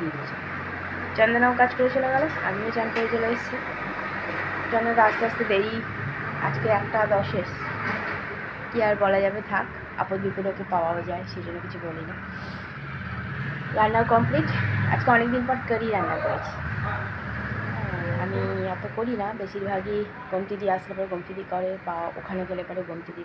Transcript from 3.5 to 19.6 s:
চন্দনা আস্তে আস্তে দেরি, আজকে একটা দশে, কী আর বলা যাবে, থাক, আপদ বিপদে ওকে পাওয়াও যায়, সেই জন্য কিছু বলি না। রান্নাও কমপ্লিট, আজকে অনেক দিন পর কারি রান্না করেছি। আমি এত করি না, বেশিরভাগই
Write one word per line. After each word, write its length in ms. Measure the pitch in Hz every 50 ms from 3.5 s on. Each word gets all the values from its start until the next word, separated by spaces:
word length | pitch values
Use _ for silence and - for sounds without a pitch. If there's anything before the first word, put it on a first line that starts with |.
| 247 - - - - - - - - - - - - - - - - - - - - - - -
চন্দনা 300 | 233 226 226 233 233 233 220 214
আস্তে 140 | 214 - 233 226
আস্তে 140 | - - 233 208
দেরি, 220 | 202 196 208 220 226 233 226 - - - - - - - - - - - -
আজকে 200 | - - - - 220 214 202
একটা 200 | 202 - - 220 214 208 208
দশে, 280 | 196 196 - - 214 - - - - - - - - - - - - - - - - - - - - - - - - - -
কী 80 | - 233 220
আর 80 | 208 208 202 202
বলা 160 | 190 196 196 196
যাবে, 140 | 196 196 214 202 -
থাক, 160 | 208 - - - - - - - - -
আপদ 180 | - - 190 196 196
বিপদে 260 | 196 - 196 190 196 190
ওকে 120 | - 190 - 190
পাওয়াও 260 | 175 165 165 170 175 170 175
যায়, 140 | 175 180 190 185
সেই 100 | - 190 170
জন্য 120 | 170 170 175 175
কিছু 120 | 180 - 175 175
বলি 180 | 165 160 160 160 -
না। 60 | - - - - - - - - - - - - - - - - - - - - - - - - - - - - - - - - -
রান্নাও 280 | 214 214 214 226 226 233 - 240
কমপ্লিট, 340 | 233 240 - 269 302 311 - - - - - - - - - -
আজকে 160 | - - 262 240
অনেক 140 | 233 233 240 247
দিন 100 | 254 240
পর 100 | 247 262 240 - -
কারি 180 | 226 220 226 226 208
রান্না 220 | 190 175 160 160 151 -
করেছি। 300 | 143 - - - - - - - - - - - - - - - - - - - - - - - - - - - - - - - - - - 175 170 - - 180
আমি 160 | 190 190 190 190 190 190 190 185 190 185
এত 100 | 190 208 208 -
করি 160 | 220 233 240 240 208
না, 60 | 196 208 220 214
বেশিরভাগই 580 | 202 196 - 202